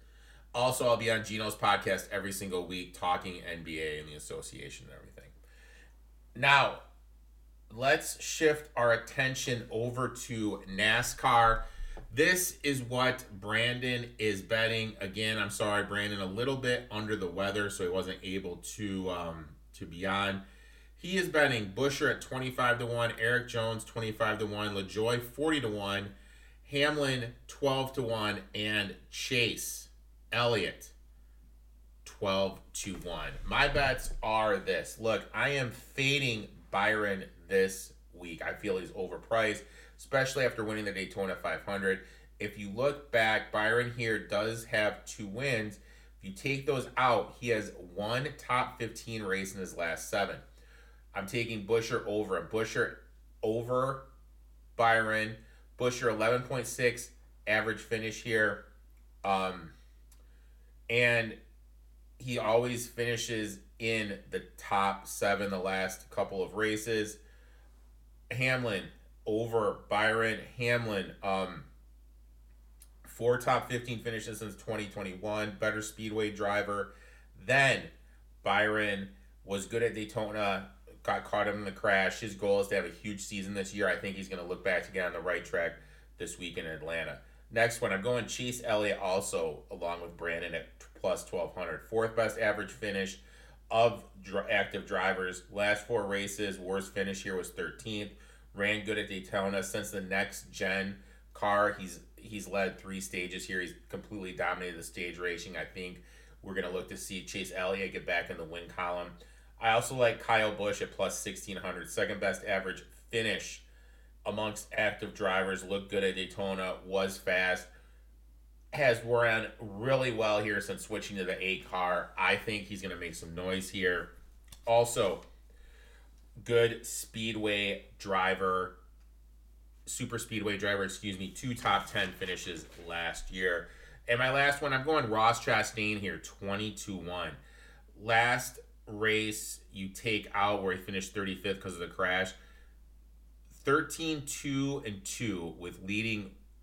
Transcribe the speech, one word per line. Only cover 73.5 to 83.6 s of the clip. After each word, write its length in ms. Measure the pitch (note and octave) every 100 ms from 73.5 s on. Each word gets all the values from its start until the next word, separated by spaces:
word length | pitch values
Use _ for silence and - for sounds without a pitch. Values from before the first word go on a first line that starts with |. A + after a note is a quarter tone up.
| A#2+ A#2+
fifteen 340 | B2 B2 A2+
finishes 360 | A#2 A2 A2+ G#2+
since 220 | A2 G2
twenty 260 | - G#2+ G2+
twenty-one. 680 | G#2 F#2+ F#2 G#2 G#2+ G#2+ F#2+
Better 200 | G#2+ G#2+
speedway 500 | G#2+ - A2 G#2+ G#2
driver 640 | G2 G2+ G#2 G2 G2+ F#2+ - - - - - F#2+
than 380 | C#3 C3+ G2 - - - - - -
Byron. 680 | G2+ G2+ G#2+ G#2+ G#2 G2 G2 - - - F#2+
Was 200 | G2 F#2+
good 160 | A2+
at 140 | A#2 G#2+
Daytona. 760 | G#2 A#2 G#2 G#2+ G2+ F#2+ G2 - - -
Got 200 | - -
caught 240 | - G#2 G#2
up 60 |
in 120 | G#2 G2
the 60 |
crash. 480 | F#2+ G#2 G2 F#2+ -
His 140 | A2
goal 280 | G2 G2+ G2+
is 60 | G2
to 60 | G2
have 80 | F2
a 40 |
huge 320 | - G#2 G2
season 320 | - G2+ F#2+
this 220 | G2